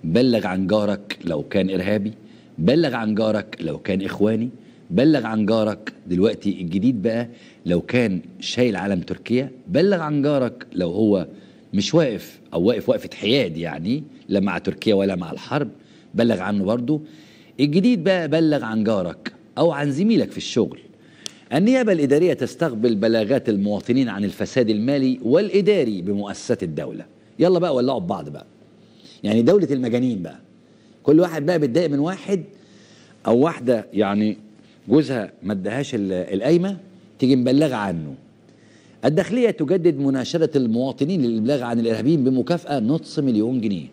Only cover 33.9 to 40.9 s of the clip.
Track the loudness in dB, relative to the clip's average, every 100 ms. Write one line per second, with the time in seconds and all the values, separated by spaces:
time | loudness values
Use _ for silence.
33.9 | -2 0 2 0 -2 -12 -20 -20 _ 2
34.9 | 2 2 -4 -6 -10 -6 -4 -4 -4 -4
35.9 | -4 -2 -2 -2 -2 2 2 2 -6 -14
36.9 | -20 -20 -2 2 2 4 2 2 0 -4
37.9 | -4 -8 -14 -20 _ _ _ -20 -20 _
38.9 | _ 0 0 0 0 0 0 0 2 2
39.9 | 2 0 0 -2 0 0 2 0 0 -2